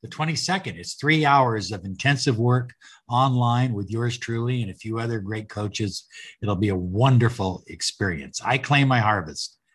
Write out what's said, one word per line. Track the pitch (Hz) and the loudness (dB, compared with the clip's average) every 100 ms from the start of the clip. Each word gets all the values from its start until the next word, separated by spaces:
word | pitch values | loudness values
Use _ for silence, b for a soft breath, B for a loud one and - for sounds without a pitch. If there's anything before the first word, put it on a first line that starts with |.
the | 113 | -12
twenty-second. | - 156 156 - 190 147 85 | -4 -2 -2 -2 -2 -4 -12
It's | 85 | -12
three | - 147 156 | -4 2 4
hours | 147 139 123 110 90 | 6 6 4 2 -4
of | 101 | -8
intensive | 95 95 139 135 143 110 | -8 -2 0 2 2 2
work | 120 127 123 - B B - | 4 2 0 -12 B B -2
online | 120 135 123 120 120 127 | 2 2 2 2 2 0
with | 101 95 | -2 -4
yours | 113 120 120 | -2 -2 -4
truly | - 117 120 127 | -6 -4 -2 -2
and | 98 | -4
a | - | -8
few | 110 113 | -8 -6
other | 117 113 | -4 -4
great | 98 107 104 | -4 -8 -8
coaches. | 104 104 - 101 - - B B B | -6 -6 -4 -4 -6 -14 B B B
It'll | 104 | -4
be | 95 104 | 0 0
a | 92 | 0
wonderful | 90 98 131 123 113 107 95 87 - | -2 2 6 6 4 2 -4 -4 -10
experience. | 82 - - 98 78 65 - | -8 -8 -4 -4 -4 -8 -8
I | 110 131 | -2 -2
claim | - 143 135 | 2 4 4
my | 123 | 4
harvest | 107 104 80 - - _ _ | 2 0 -2 -10 -12 _ _